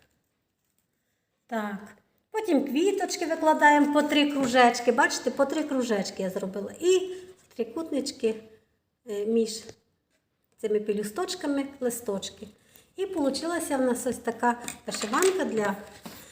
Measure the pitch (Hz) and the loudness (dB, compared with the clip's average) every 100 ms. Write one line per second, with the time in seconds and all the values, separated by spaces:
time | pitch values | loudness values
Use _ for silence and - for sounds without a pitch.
0 | _ _ _ _ _ _ _ _ _ _ | _ _ _ _ _ _ _ _ _ _
1 | _ _ _ _ _ 226 208 196 208 - | _ _ _ _ _ -6 -4 -8 -12 -20
2 | _ _ _ 440 427 277 - 262 392 381 | _ _ _ -4 2 2 2 2 2 0
3 | 349 - 320 320 311 311 294 294 285 294 | -4 -4 -4 2 2 6 8 8 6 4
4 | 294 294 285 277 254 254 240 240 254 233 | 4 2 2 0 2 6 6 6 2 4
5 | 330 - 247 - 277 311 302 269 233 202 | 2 0 -4 0 0 0 -2 -2 0 -2
6 | 185 - 190 196 190 202 202 - 349 370 | -2 -4 -6 -4 -6 -8 -10 -2 2 2
7 | 370 - - - _ - 226 330 320 277 | 2 -8 -16 -20 _ -8 -6 -6 -4 -4
8 | - - 220 220 - - _ _ _ _ | -4 -2 -2 -2 -10 -20 _ _ _ _
9 | 247 202 208 233 214 - - - _ _ | -10 -6 0 2 0 -4 -14 -20 _ _
10 | _ _ _ _ _ _ 214 214 214 202 | _ _ _ _ _ _ -4 -2 -2 -4
11 | 208 - 370 - 302 277 269 - 247 - | -4 -6 -6 -6 -4 -4 -4 -6 -6 -4
12 | - 196 - - 208 _ _ _ _ - | -6 -6 -8 -14 -20 _ _ _ _ -8
13 | 392 349 277 - 330 339 320 269 254 233 | -6 0 0 -2 -4 -4 -2 0 0 0
14 | 254 - 240 240 240 240 - - - - | -4 -4 -6 0 0 0 -6 -12 -10 -8
15 | 214 277 370 370 240 220 208 196 - - | -4 2 2 2 -2 -2 -2 -4 -12 -18
16 | - - - | -20 -20 -20